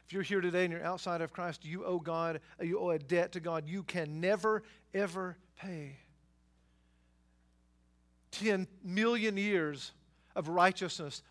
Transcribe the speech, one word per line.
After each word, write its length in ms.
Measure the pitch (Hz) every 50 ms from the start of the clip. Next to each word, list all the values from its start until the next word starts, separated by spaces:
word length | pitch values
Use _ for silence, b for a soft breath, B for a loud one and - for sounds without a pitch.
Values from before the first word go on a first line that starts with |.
| B
If 80 | B 175
you're 120 | 196 185
here 160 | - 202 190
today 240 | 180 180 170 180 185
and 80 | 175 165
you're 120 | 170 -
outside 360 | 170 185 175 - 185 170 165
of 120 | 165 - -
Christ, 320 | - 175 175 147 - -
you 200 | 151 165 190 -
owe 160 | 180 180 170
God, 400 | 151 165 165 165 165 165 160 147 B B B B
you 200 | - 170 185 214
owe 100 | 180 175
a 80 | 165 156
debt 320 | 147 131 175 175 175 - -
to 80 | 180
God 280 | 160 170 165 160 151 151
you 160 | 180 196 165
can 360 | - - 180 160 147 151 160
never, 440 | 170 185 214 190 180 220 214 208 214 B B B B B -
ever 460 | 190 202 185 165 190 185 180 170 - - _ _
pay. 420 | - - 196 175 156 147 139 139 - - _ _ _ _ _ _ _ _ _ _ _ _ _ _ _ _ _ _ _ _ _ _ _ _ _ _ _ _ _ _ _ _ _ _ _ _ _ _ _ _ _ _ _ _ - -
Ten 340 | - 202 220 202 185 185 - - - -
million 540 | 180 180 208 220 233 233 233 214 220 202
years 560 | 196 202 208 202 175 160 151 147 131 - - - - _ _ b b b b b
of 140 | 196 156 156
righteousness 720 | 170 180 175 190 185 - 185 165 - - 160 143 - - - b